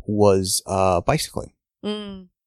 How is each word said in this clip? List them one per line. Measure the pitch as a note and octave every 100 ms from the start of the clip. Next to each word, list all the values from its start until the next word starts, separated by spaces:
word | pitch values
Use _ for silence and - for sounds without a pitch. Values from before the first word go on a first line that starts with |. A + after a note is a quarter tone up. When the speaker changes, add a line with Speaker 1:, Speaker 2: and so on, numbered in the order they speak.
| -
Speaker 1:
was, | G#2 G#2 F#2+ F#2+ - -
uh, | F#2+ F#2+ F2+
bicycling. | - D3+ - - - _ _ _
Speaker 2:
Mm. | G3 G#3+ G3+ F#3+ F#3 _